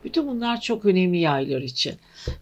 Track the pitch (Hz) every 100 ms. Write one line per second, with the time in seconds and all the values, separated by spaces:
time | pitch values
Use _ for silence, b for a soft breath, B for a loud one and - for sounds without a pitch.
0 | - 330 285 240 233 233 - 233 202 185
1 | 185 175 165 139 135 131 135 127 147 -
2 | B B B B